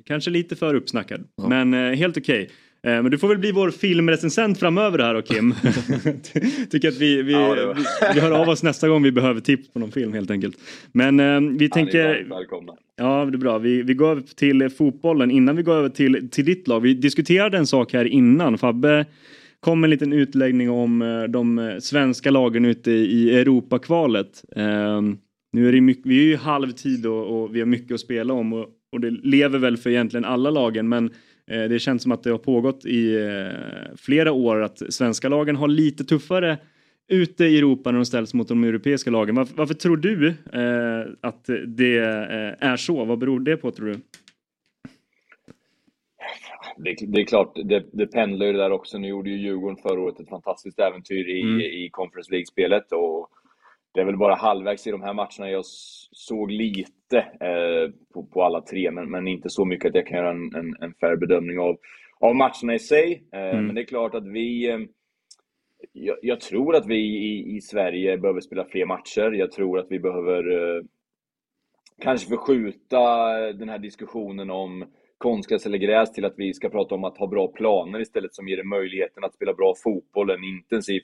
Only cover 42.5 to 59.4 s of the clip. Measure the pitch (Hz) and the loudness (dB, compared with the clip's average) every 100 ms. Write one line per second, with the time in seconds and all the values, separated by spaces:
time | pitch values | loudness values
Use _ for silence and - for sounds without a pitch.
42.5 | - 143 123 - 165 113 117 127 127 135 | -2 -2 -2 -2 -2 -2 -2 -2 -2 0
43.5 | 156 127 - 107 104 - - _ _ _ | -2 -4 -8 -8 -10 -12 -20 _ _ _
44.5 | _ _ _ - _ _ _ _ _ _ | _ _ _ -20 _ _ _ _ _ _
45.5 | - _ _ _ _ _ _ - - - | -20 _ _ _ _ _ _ -16 -16 -18
46.5 | - - - 80 87 104 104 101 110 95 | -20 -18 -12 -10 -10 -4 -2 0 0 0
47.5 | - 95 101 90 104 104 123 104 98 101 | -4 -2 -2 -2 -6 -4 -2 -2 -2 -2
48.5 | 101 98 95 - 107 98 98 98 98 101 | 0 0 -2 -6 -12 -10 -8 -8 -8 -6
49.5 | 95 95 95 101 92 92 87 85 92 - | -6 -8 -8 -6 -4 -4 -8 -14 -14 -10
50.5 | 92 101 - 98 90 90 95 90 92 92 | -10 -10 -2 -2 -2 -8 -6 -4 -4 -2
51.5 | 113 82 87 87 - 92 92 87 92 85 | -2 -4 -8 -12 -10 -12 -12 -6 -6 -4
52.5 | - 90 101 - 85 85 80 85 _ _ | -2 0 0 -2 -4 -2 -4 -10 _ _
53.5 | _ _ _ _ 92 92 98 101 92 110 | _ _ _ _ -4 -2 0 0 2 0
54.5 | 98 95 101 - 101 98 104 101 - 98 | -2 -4 -6 -6 -10 -8 -8 -10 -10 -8
55.5 | 95 92 - - - - - - 110 104 | -8 -8 -16 -20 -20 -20 -20 -12 -8 -6
56.5 | 107 113 98 92 _ - 120 - - 87 | -4 -4 -6 -10 _ -2 0 0 -6 -6
57.5 | 87 85 82 80 - _ 92 82 92 90 | -2 -2 0 -2 -6 _ -18 -8 0 0
58.5 | 85 - 92 90 82 85 90 92 90 | 0 -6 -6 -4 -6 -10 -8 -6 -8